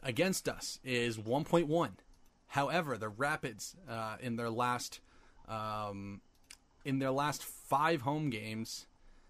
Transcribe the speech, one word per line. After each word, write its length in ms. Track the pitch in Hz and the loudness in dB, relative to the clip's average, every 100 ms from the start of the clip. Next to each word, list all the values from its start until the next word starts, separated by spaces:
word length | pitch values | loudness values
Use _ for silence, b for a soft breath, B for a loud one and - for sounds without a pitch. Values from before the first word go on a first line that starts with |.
against 460 | 135 120 185 185 143 | -2 2 4 2 -2
us 300 | 113 - - | -4 -6 -8
is 360 | 131 123 120 113 | 0 2 2 0
one 240 | 107 135 | 0 0
point 240 | - 170 147 | 4 4 6
one. 300 | 165 135 92 - - - _ - | 2 2 -4 -20 -20 -20 _ -2
However, 500 | 143 139 165 156 113 | 2 2 2 0 -2
the 120 | 107 | -2
Rapids, 640 | 101 143 151 143 104 - - - | 0 0 0 -4 -8 -12 -12 -8
uh, 260 | 113 110 107 | -4 -4 -4
in 160 | 127 113 | -4 -2
their 120 | 117 | 0
last, 520 | 113 123 123 - - b b b b - | 2 2 2 -2 -12 b b b b -8
um, 720 | 110 107 107 107 101 101 98 - _ - - _ _ 143 | -6 -4 -2 -4 -6 -8 -10 -16 _ -20 -20 _ _ -2
in 120 | 135 | 0
their 120 | 135 | 2
last 320 | 131 147 147 | 2 0 -2
five 580 | - - - 139 160 165 | -8 -14 0 4 4 2
home 280 | 120 151 151 | 0 0 0
games, 560 | 107 110 110 113 - - - b b b | -2 -4 -4 -6 -8 -14 -20 b b b